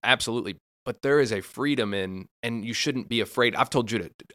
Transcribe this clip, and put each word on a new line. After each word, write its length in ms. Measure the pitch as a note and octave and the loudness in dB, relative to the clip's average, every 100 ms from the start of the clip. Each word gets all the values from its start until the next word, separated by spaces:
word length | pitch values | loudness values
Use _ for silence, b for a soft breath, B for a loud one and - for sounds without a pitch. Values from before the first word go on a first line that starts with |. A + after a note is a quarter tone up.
absolutely, 540 | A#2 B2+ - A#2+ G2+ F2+ _ _ - | 2 2 2 -4 -6 -10 _ _ -12
but 160 | - | -4
there 180 | C#3 D3 | 2 4
is 120 | A#2+ | 4
a 100 | G#2 | 0
freedom 520 | - - C#3+ C3 G#2 G2+ | -6 -4 0 0 0 0
in, 320 | F#2+ F#2+ G2 - | -2 -6 -14 -8
and 200 | A#2 A2+ | -6 -6
you 100 | A#2 A2 | -6 -2
shouldn't 340 | D3 B2+ - | -2 -2 -2
be 100 | A#2 | -2
afraid. 360 | G2+ - A#2+ - | 0 2 2 4
I've 160 | A2+ | 2
told 160 | B2+ A2 | 2 0
Judah, 240 | A2 D#2+ _ - | -2 -4 _ -8